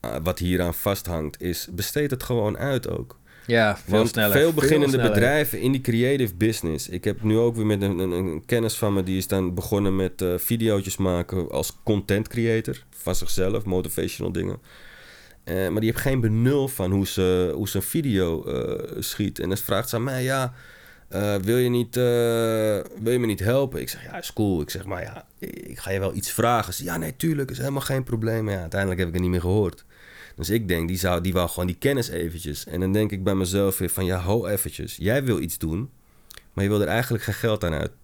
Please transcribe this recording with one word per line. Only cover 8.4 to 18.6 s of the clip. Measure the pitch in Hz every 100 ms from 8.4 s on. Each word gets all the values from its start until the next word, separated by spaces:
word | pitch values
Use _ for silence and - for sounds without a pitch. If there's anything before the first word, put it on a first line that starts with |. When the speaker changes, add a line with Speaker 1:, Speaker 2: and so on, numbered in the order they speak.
| -
Speaker 1:
kennis | 120 113 -
van | 107
me, | 101
die | 92 92
is | -
dan | 98 92
begonnen | 90 - 101 101 95
met, | 92 -
eh, | 92 90
videootjes | - 117 113 101 95 -
maken | 95 87 87 92 85
als | 71 78 -
content | - 104 - 101 107
creator. | 120 113 113 110 - -
Van | - - 92
zichzelf, | - - 95 104 101
motivational | 92 85 - 87 - 92
dingen. | 92 90 95 - - - - - - - -
Eh, | - 92
maar | 95 101
die | 110
heeft | 117
geen | 135 131
benul | 113 110 123 143 135
van | - 92
hoe | 98 98
ze, | - 92 92 90 73
hoe | 101
ze | 98
een |
video, | - - 143 98 87 82
eh, | - 65